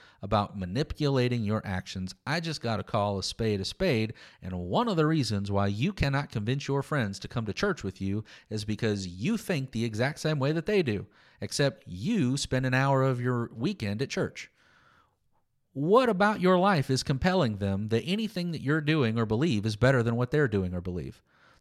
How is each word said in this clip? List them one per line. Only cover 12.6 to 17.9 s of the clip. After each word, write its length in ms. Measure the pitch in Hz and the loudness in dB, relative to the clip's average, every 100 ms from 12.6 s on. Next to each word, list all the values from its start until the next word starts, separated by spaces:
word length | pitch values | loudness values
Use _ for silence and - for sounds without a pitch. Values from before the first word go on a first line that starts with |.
an 100 | 131 | 2
hour 280 | 127 135 135 | 2 4 4
of 180 | 135 123 | 2 2
your 300 | 123 123 113 | 0 -2 -4
weekend 460 | 113 151 208 101 107 | -2 -4 -2 -4 -2
at 80 | 135 | -2
church. 420 | - 131 - - _ _ _ _ _ _ _ _ _ _ _ _ | -2 -4 -6 -16 _ _ _ _ _ _ _ _ _ _ _ _
What 360 | 131 151 226 247 | -4 4 6 6
about 320 | 185 208 208 | 4 2 4
your 180 | 180 185 | 4 6
life 300 | 196 175 131 | 6 4 2
is 120 | 131 | 0
compelling 560 | - 135 185 185 127 101 | 0 0 2 4 2 0
them 300 | 98 98 | 0 0
that 140 | 107 | 0